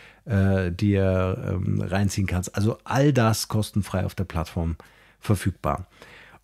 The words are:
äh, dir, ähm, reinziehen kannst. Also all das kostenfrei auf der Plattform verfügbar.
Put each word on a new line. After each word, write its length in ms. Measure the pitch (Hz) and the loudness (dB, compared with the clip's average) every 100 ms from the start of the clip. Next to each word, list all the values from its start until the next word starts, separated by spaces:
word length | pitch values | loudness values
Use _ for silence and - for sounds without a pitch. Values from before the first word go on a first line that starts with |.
| - - - | -20 -18 -2
äh, 460 | 98 98 95 90 | 2 4 2 0
dir, 680 | 87 104 98 95 92 92 95 98 | 0 2 2 2 2 0 -2 -4
ähm, 320 | 95 98 101 | -4 -2 -2
reinziehen 460 | 101 98 101 - 95 | -2 0 0 0 -2
kannst. 280 | 90 92 | -2 -4
Also 240 | - 107 - | -2 -2 -2
all 280 | - 139 147 | -2 2 4
das 360 | 123 113 110 - | 4 4 2 -2
kostenfrei 560 | 110 104 107 92 95 | -2 0 -2 -2 -2
auf 100 | - | -2
der 100 | - | -4
Plattform 520 | 90 82 78 - 82 80 - _ _ _ | -4 -4 -4 -2 -2 -4 -10 _ _ _
verfügbar. 640 | - 101 98 - 76 71 - _ - - - - | 0 0 0 -2 -2 -4 -6 _ -20 -20 -20 -20